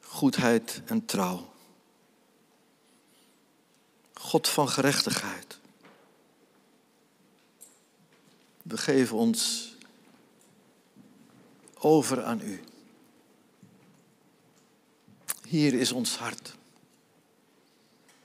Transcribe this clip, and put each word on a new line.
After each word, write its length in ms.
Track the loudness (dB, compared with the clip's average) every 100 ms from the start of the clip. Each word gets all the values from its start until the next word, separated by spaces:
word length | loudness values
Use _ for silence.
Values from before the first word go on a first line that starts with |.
goedheid 800 | -14 0 0 4 4 4 0 -12 -4
en 200 | -4 -2
trouw. 480 | -2 -2 -4 -10 -20 -20 -20 _ _ _ _ _ _ _ _ _ _ _ _ _ _ _ _ _ _ _ _ _ _ _
God 340 | -18 -2 0 0
van 220 | 0 0
gerechtigheid. 920 | 2 2 2 0 -2 -4 -10 -14 -20 -20 -20 -20 -20 -20 _ _ _ _ _ _ _ _ _ _ _ _ _ _ _ -20 _ _ _ _ _ _ _ _ _
We 160 | -12 -6
geven 400 | 2 4 4 2
ons 560 | 2 2 0 -4 -8 -16 -20 -20 -20 -20 -20 _ -20 _ _ _ _ -20 -20 -20 -20 -20 -20 -20 -20
over 500 | -2 6 6 4 -2
aan 180 | -2 -4
u. 220 | -6 -12 -14 -20 -20 -20 -20 _ _ _ _ _ -20 -20 -20 -20 _ _ _ _ _ _ _ _ _ _ _ -20 -12 -12 -4
Hier 260 | 2 2
is 180 | 2 0
ons 260 | 0 -4 -4
hart. 380 | -8 -10 -16 -20 -20 _ _ _ _ _ _ _ _ _ _ _ _ _ _ -20